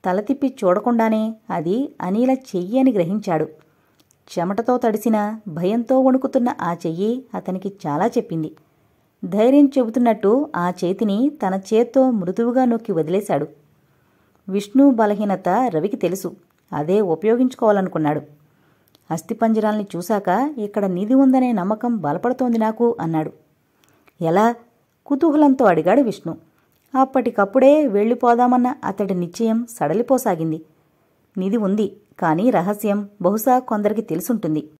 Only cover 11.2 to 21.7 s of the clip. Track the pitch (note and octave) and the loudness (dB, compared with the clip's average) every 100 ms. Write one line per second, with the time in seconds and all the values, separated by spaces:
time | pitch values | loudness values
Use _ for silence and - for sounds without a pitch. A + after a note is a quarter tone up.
11.2 | C#4 D4 G3 F#3+ F#3+ A3 A#3 C4+ C4 A3 | -2 -2 -4 -4 0 0 2 2 2 0
12.2 | F3 F#3 A#3 B3 B3+ A3+ A3+ E3 D#3 F#3+ | -4 -2 0 2 0 0 -2 -4 0 -2
13.2 | G3 D3 D3 - _ _ _ _ _ _ | -2 -4 -4 -12 _ _ _ _ _ _
14.2 | _ _ - G3 G3 C4 C#4+ A3+ G#3+ G3+ | _ _ -6 -6 0 4 4 4 0 0
15.2 | G#3 F#3 F#3 G3 B3+ D#3+ G3 - F3 F#3+ | -2 -2 0 0 0 -2 -4 -2 -4 -4
16.2 | F3 - _ _ _ D#3 D3+ G3+ G3 D#3+ | -8 -12 _ _ _ -8 -2 0 0 0
17.2 | G#3+ A#3+ B3+ - A3 G3+ F#3 E3+ D3+ D3+ | 0 2 0 2 2 2 0 -2 -2 -2
18.2 | C#3+ - _ _ _ _ _ _ _ E3 | -6 -20 _ _ _ _ _ _ _ -10
19.2 | - A3 A3+ A3 G#3+ G#3+ G3+ E3+ F3+ G#3 | -8 -2 0 2 0 -2 -6 -10 -4 -2
20.2 | F#3+ F#3+ C#4+ C#4 G#3 G#3 G3 F3+ G#3 C4 | 0 0 -2 -4 -6 -2 -2 -2 2 4
21.2 | C4+ C4 B3+ A3 F3+ | 4 4 2 0 -2